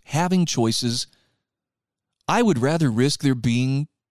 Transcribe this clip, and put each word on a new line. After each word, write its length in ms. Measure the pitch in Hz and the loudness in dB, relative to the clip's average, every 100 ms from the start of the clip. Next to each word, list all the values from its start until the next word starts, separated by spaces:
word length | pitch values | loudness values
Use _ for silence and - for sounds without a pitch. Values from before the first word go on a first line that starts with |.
| - | -6
having 400 | 143 180 185 170 | -2 0 2 0
choices, 640 | - 113 113 120 120 - _ _ _ _ _ _ _ _ _ _ _ - | 0 0 0 -4 -4 -8 _ _ _ _ _ _ _ _ _ _ _ -2
I 140 | 180 | 0
would 160 | 240 139 | 2 2
rather 320 | 127 160 151 | 0 2 0
risk 320 | 110 131 - | 2 0 0
there 140 | 143 131 | -2 0
being, 520 | 120 117 131 135 151 _ _ | 0 0 0 -2 -4 _ _